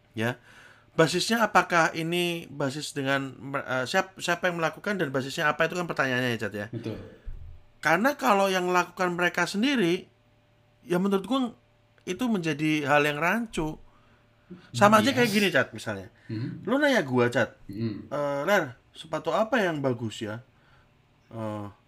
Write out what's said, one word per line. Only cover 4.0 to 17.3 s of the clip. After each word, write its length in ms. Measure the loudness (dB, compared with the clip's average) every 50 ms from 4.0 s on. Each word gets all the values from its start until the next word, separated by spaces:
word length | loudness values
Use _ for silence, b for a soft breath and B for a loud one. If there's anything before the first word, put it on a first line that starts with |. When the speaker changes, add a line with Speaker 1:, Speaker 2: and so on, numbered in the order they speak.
| -2 -2 -4 -8
Speaker 1:
siapa 340 | -2 -2 -2 0 0 -2
yang 80 | 0 0
melakukan 380 | -2 -2 -2 -4 -6 -4 -2 -2
dan 100 | -2 -2
basisnya 400 | -2 -2 -4 -4 -4 0 0 0
apa, 160 | 2 2 0
itu 160 | 0 0 -2
kan 60 | -4
pertanyaannya 440 | -4 -2 -2 0 0 2 0 0 0
ya, 80 | 0 -2
Cat, 140 | -4 -4 -4
ya. 140 | -6 -8 -6
Speaker 2:
Betul. 300 | -8 -8 -8 -8 -8 -10 -12 -16 -18 -16 -12 -12 -10 -10 -12 -14 -16 -18 -20 -20 _ -4
Speaker 1:
Karena 340 | 0 2 2 4 2 0 0
kalau 340 | 0 2 2 4 4 4 2
yang 200 | 2 0 0 2
melakukan 480 | 2 2 2 0 -2 -2 -2 0 0
mereka 300 | 2 0 0 2 0 -2
sendiri, 640 | -2 0 0 0 0 2 2 2 2 0 0 -4 -10 _ _ _ _ _ _ _ _ _ _ _ _ _ _
ya 160 | -6 -2 0 0
menurut 260 | 2 2 2 0 0
gua 180 | 0 -2 0 0 -2 -4 -10 _ _ _ _ _ _ _ _ -8
itu 220 | -8 -6 -2 -2
menjadi 580 | 0 0 0 0 0 -2 0 0 0 0 0 2
hal 180 | 4 4 4 4
yang 140 | 4 2 0
rancu. 640 | 0 0 0 0 -2 -4 -4 -4 -4 -4 -4 -8 -14 b b b b b b b b b _ _ _ -20 -20 -20 -16 -8
Sama 280 | 0 4 6 8 8 6
aja 100 | 6 4
Speaker 2:
Bias. 80 | 4 4
Speaker 1:
kayak 140 | 2 4
gini, 160 | 4 4 2 4
Cat, 220 | 4 2 2 0
misalnya. 400 | -2 -10 -8 -6 -8 -8 -8 -14 _ _ _ -8
Speaker 2:
Hmm. 320 | -8 -6 -6 -6 -8 -8
Speaker 1:
Lu 140 | -4 -2 0
nanya 240 | 2 4 4 4 2
gua, 300 | 0 0 2 2 2 2